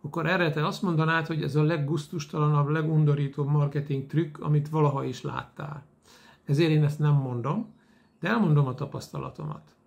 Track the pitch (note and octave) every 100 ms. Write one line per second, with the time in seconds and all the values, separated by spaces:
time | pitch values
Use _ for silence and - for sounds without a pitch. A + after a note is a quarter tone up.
0 | D3+ F3 D#3+ F#3 E3+ D3 D#3+ G3+ G3 D#3+
1 | D#3+ E3 D#3+ D#3+ D3 C3+ D3+ E3 C#3+ D3
2 | - F3 - D#3 D3+ D3 C#3+ D3+ D#3 D#3
3 | D3+ D3 C#3 C#3+ C#3+ D3 C#3+ D3 C#3+ C3+
4 | - D3 E3+ - - D3+ D3 D#3 D3 C3+
5 | C3 B2+ C#3 B2+ - - C#3+ D3 - _
6 | _ - - - - C#3+ E3 D#3 D3 -
7 | D3+ C#3+ C3 A#2+ A#2 F#3+ - - _ _
8 | _ _ E3 A#3 F#3+ D3 C3+ B2 C#3 B2+
9 | - C#3+ C3+ - - - - _